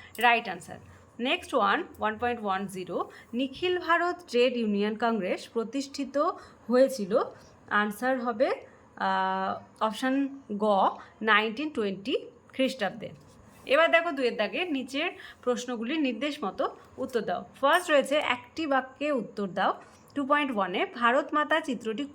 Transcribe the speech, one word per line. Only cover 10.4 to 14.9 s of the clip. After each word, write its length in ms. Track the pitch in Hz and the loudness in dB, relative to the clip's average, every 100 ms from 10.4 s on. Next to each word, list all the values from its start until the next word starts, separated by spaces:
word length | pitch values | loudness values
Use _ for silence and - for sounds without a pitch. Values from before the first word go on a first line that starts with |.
| - 208 | -8 -2
গ, 320 | 214 196 220 - - - | 2 4 4 0 -14 -4
নাইনটিন 480 | 220 208 220 220 302 | 4 4 4 -2 -6
টোয়েন্টি 460 | 269 202 190 214 392 - - - | -2 -2 -4 -4 -4 -4 -20 -10
খ্রিস্টাব্দে। 600 | - 262 - 196 - - - - - - - - | -2 -2 0 -4 -6 -14 -16 -20 -20 -20 -12 0
এবার 240 | 277 330 | 4 6
দেখো, 200 | 330 339 | 4 2
দুয়ের 260 | 277 247 208 | 0 -2 0
দাগে 280 | 208 247 | -2 -2
নিচের 460 | 359 269 240 | -2 -4 -4